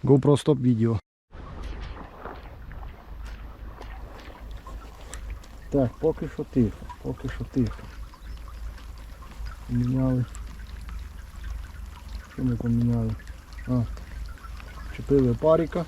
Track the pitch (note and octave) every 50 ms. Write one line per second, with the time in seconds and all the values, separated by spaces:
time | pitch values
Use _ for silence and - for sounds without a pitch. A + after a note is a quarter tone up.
0 | - C3 C#3 C#3 C3 C#3 D3 C3 - - D3+ C3+ B2+ B2 B2 A2 A2+ A#2 A2+ G2
1 | - _ _ _ _ _ - - - - - - - - - - - - - -
2 | - - - - - - - - - - - - - - - - - - - -
3 | - - - - - - - - - - - - - - - - - - - -
4 | - - - - - - - - - - - - - - - - - - - -
5 | - - - - - - - - - - - - - - - C#3+ C3 A#2 - -
6 | - D#3+ D3+ - E3+ C#3 - - - - - C3+ A#2+ G2+ - - - - - -
7 | - C3 B2+ - - C3 - - A#2+ - - C#3 A#2+ G#2+ - - - - - -
8 | - - - - - - - - - - - - - - - - - - - -
9 | - - - - - - - - - - - - - - B2 A#2+ B2 B2 B2+ C3
10 | C3 C3 C3 B2+ B2 - - - - - - - - - - - - - - -
11 | - - - - - - - - - - - - - - - - - - - -
12 | - - - - - - - - C3+ B2+ A#2+ A2+ A#2+ A#2+ A#2 A#2 A#2 A#2+ A#2 A#2
13 | A2+ A2+ G#2+ - - - - - - - - - - - B2+ B2 A#2 - - -
14 | - - - - - - - - - - - - - - - - - - - -
15 | A#2+ - C#3 C#3 C3 B2 A#2 A2+ - D#3 D#3+ E3 E3 D3 - - E3